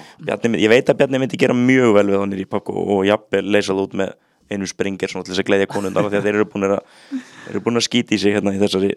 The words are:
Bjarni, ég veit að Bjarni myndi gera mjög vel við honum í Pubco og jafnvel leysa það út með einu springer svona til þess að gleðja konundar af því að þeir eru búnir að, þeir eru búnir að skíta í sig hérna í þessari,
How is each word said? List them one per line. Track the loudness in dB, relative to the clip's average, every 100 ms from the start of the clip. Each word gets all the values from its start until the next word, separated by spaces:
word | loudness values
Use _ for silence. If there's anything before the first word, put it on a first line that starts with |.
| -18 -12 -6
Bjarni, | -2 -2 2
ég | 4
veit | 4 4
að | 2
Bjarni | 0 0
myndi | -2 0
gera | 0
mjög | 2 4 4 4
vel | 4 4
við | 0
honum | -2 -6
í | -6
Pubco | -6 -6
og | -4 0 2 4
jafnvel | 2 0 -4 0
leysa | 0 0
það | -2
út | -2 -4
með | -6 -8 _ _ _
einu | -8 -8
springer | -6 -6 -4 -6
svona | -8
til | -6
þess | -4
að | 0
gleðja | 2 0
konundar | -4 -4 -2
af | -2
því | -2
að | 0
þeir | 0
eru | -2
búnir | -2 -2
að, | -2 -4 -20 -12
þeir | -12 -12 -20 -10
eru | -6
búnir | -2 -2
að | 0
skíta | -2 0
í | 0
sig | 0
hérna | 0 -2
í | 0
þessari, | 0 0 -2